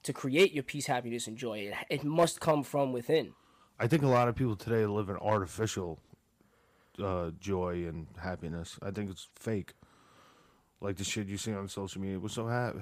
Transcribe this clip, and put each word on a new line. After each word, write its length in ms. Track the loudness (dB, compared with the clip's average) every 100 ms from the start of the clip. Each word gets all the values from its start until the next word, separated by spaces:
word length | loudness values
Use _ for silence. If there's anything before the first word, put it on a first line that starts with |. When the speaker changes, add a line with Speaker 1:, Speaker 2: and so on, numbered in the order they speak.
Speaker 1:
to 100 | -8
create 400 | -4 2 6 6
your 100 | 4
peace, 220 | -6 -6 -2
happiness, 400 | -2 -2 -6 -6
and 80 | -6
joy. 200 | -6 -6
It, 160 | -6 -6 -4
it 140 | -2
must 360 | 0 4 4 4
come 220 | 2 2
from 280 | 2 0 0
within. 420 | 0 2 2 2 -10 _ _ _ -2
Speaker 2:
I 80 | 2
think 160 | 4
a 60 | 6
lot 180 | 6 6
of 60 |
people 220 | 4 0 0
today 280 | 0 2 4
live 220 | 2 -2
in 80 | -2
artificial, 800 | 2 2 2 -2 -2 0 -4 -6 -14 -20 _ _ _ _ _ _ _ -6
uh, 280 | -2 0 -2 -4
joy 440 | -2 0 0 -2 -4
and 200 | -6 -10 -8
happiness. 580 | -6 -6 -6 -6 -8 -8
I 80 | -8
think 200 | -4 -6
it's 180 | -8 -14
fake. 380 | -10 -4 -4 -4 -14 -20 _ -20 -20 -20 -20 _ _ _ -8
Like 160 | -6 -4
the 80 |
shit 220 | -4 -2 -4
you 100 | -4
see 140 | -4
on 120 | -4 -4
social 320 | -6 -6 -4
media, 160 | -4 -4
"We're 80 | -4
so 180 | -4 -2
ha-, 280 | 0 0 -2